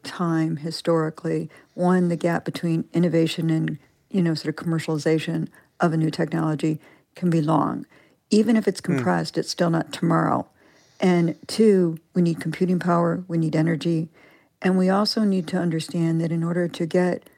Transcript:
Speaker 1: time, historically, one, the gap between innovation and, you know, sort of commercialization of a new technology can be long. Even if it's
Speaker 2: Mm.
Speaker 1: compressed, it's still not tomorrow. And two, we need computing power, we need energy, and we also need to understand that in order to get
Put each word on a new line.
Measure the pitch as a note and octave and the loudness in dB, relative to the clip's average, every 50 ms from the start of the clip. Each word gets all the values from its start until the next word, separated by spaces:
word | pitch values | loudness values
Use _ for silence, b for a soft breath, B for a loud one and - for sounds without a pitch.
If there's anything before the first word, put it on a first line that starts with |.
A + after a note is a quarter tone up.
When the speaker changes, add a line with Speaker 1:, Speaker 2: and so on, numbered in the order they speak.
| - | -16
Speaker 1:
time, | - - - F3 E3+ E3 D#3+ D#3+ D#3+ E3 | -14 -6 -4 -2 0 2 2 0 0 -2
historically, | C#3+ D3 E3 D#3 - - E3+ E3 E3 D#3 D#3+ D#3+ - - E3 D#3+ D#3 E3 D#3 B B B B B | -4 -6 -8 -10 -6 -2 0 0 2 0 -2 -6 -6 -6 -4 -4 -4 -4 -6 B B B B B
one, | - F3+ F3+ F#3 F#3 F3+ E3+ | -2 2 2 4 4 4 2
the | E3+ | 0
gap | D#3+ - E3+ E3 E3 - | 0 0 0 -2 0 -4
between | E3 D3+ - - E3+ E3 E3 - - - | -6 -10 -6 -4 -2 -2 -2 -2 -2 0
innovation | E3 F3 E3+ D#3 E3 E3 D#3 - - E3 E3 | 0 2 2 4 2 2 2 0 -2 -2 0
and, | D#3+ D#3+ D#3 D#3 D#3 - b b b b _ _ | 0 0 0 -2 -6 -8 b b b b _ _
you | - F#3+ F3 | -2 0 0
know, | E3 D#3+ | 0 0
sort | D3+ - D3+ D3+ - | -2 -4 -6 -6 -6
of | - | -4
commercialization | E3+ E3 D#3+ - - D#3+ D3 - E3 D#3+ D#3 D3+ - E3 E3 D#3+ - b b b b b - | -4 -2 -2 -2 -2 -4 -2 0 2 2 2 0 -2 -4 -4 -4 -6 b b b b b -2
of | F#3 E3+ D#3+ | 0 0 2
a | |
new | D#3+ D#3+ D#3 | 2 0 0
technology | D3+ - E3 D3+ E3+ D#3+ D#3+ D#3+ D#3 C#3+ - D#3 D#3 D3+ b b b b b b _ | 0 -2 -4 -2 -2 -2 -2 -2 -2 -2 -2 -2 -2 -4 b b b b b b _
can | - F3+ F3 | -4 -2 0
be | E3 E3 | 2 2
long. | D3 D#3 D#3+ D3+ - - - - - b b b b b b b b - | 2 2 2 2 0 0 -4 -8 -10 b b b b b b b b 2
Even | - G#3+ A3 A3+ A#3 | 4 4 4 6 4
if | A3 G3+ | 2 2
it's | G3+ F#3 - | 0 -2 -2
Speaker 2:
Mm. | - | -2
Speaker 1:
compressed, | - F3 E3+ B2+ F3+ F3+ E3+ D#3+ - - E3 | -2 -2 0 0 0 0 0 -2 -4 -4 -6
it's | - - | -4 -4
still | - - F3+ E3+ | -2 -2 0 0
not | E3 D#3+ - - - | 0 0 -2 -4 -6
tomorrow. | - - E3+ E3 E3 D#3+ - - B2+ - _ _ b b b b b b b b b | -4 0 2 2 2 2 2 0 -2 -4 _ _ b b b b b b b b b
And | G3+ F#3 F3+ E3+ E3+ E3 - - - | 2 2 4 4 2 0 -2 -4 -10
two, | - - - A3+ G#3+ G3+ F#3 F3+ E3+ D#3+ D#3+ _ _ - | -10 0 4 4 6 6 6 4 2 0 -4 _ _ 0
we | F#3 F3 | 0 2
need | E3+ D#3+ - | 2 0 -2
computing | - D#3+ D#3 - F#3+ F3 F#3 E3+ | -4 -6 -2 -2 0 0 0 0
power, | D#3+ F3+ E3+ E3+ E3+ E3+ E3+ F3+ F3+ F#3 | 0 0 2 2 2 0 -2 -4 -6 -4
we | E3+ E3 | -2 -2
need | D#3+ D#3 D3+ | -2 0 0
energy, | D#3+ D#3 E3 E3 D3 - E3+ E3 D#3+ E3 - b b b b b b b b b _ - | 0 0 0 0 -2 -2 -2 -2 -2 -2 -6 b b b b b b b b b _ -2
and | F#3 F#3 F#3 | 0 2 2
we | F#3 F#3 | 2 2
also | F#3+ G3 G#3+ G#3+ - A3+ A3 | 2 2 0 0 0 0 0
need | G3+ F#3+ F#3 D#3+ - | 2 0 0 -2 -2
to | - F3+ | -4 -2
understand | F3 F3 D#3+ D#3+ D#3 - - E3+ E3 E3 E3 E3 E3 | -2 0 -2 -2 -4 -4 -2 -2 0 0 0 0 0
that | D#3+ E3+ | -2 -2
in | E3 E3 | -2 -2
order | E3+ F3 F3+ F3 | -2 -2 -2 -2
to | E3+ - - F3 | -4 -2 -4 -6
get | D#3+ - F3+ F3+ F3+ - - - b b | 0 0 2 2 2 -2 -4 -8 b b